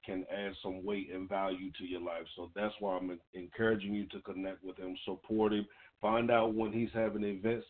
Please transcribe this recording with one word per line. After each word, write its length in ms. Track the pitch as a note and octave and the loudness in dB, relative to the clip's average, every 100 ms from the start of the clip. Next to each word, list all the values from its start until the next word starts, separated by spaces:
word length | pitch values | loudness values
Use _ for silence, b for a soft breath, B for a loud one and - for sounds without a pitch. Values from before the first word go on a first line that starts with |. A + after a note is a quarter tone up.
can 200 | - F#2 - | -6 -6 -4
add 240 | G2 G2+ F#2 | -4 -4 -6
some 220 | G2 F#2 | -6 -4
weight 260 | G2 G2+ F2+ | -2 -2 -4
and 160 | F#2 F#2+ | -6 -2
value 420 | G2 G2 F#2 F#2+ | 0 0 -2 -6
to 120 | - | -8
your 160 | F2+ F2+ | -6 -4
life. 260 | F2 E2 E2 | -4 -6 -8
So 160 | - E2+ | -10 -8
that's 200 | G2 G#2 - | -4 -4 -2
why 160 | G2+ F2+ | -2 -2
I'm 140 | F2+ | -2
en-, 100 | E2+ - | -6 -10
encouraging 600 | F#2 F2 - A2+ A2 G2+ | -12 -8 0 2 2 0
you 120 | G#2 G2 | -2 -4
to 140 | G2+ | -8
connect 420 | G2+ F#2 F#2+ F#2 | -8 -6 -6 -8
with 120 | F#2 F#2 | -10 -8
him, 200 | F#2 F#2 | -8 -6
support 480 | - F#2 - A2 G#2+ | -6 -6 0 4 6
him, 140 | G#2 G#2 B B _ | 4 0 B B _
find 300 | G#2 A2+ A#2+ | 2 4 6
out 240 | A#2 A2+ | 8 6
when 180 | A2 G#2+ | 4 2
he's 200 | A2+ A2 | 2 0
having 320 | A2+ A2 G#2 | 2 2 2
events 420 | G#2 F#2+ A2 A#2 | 0 2 0 0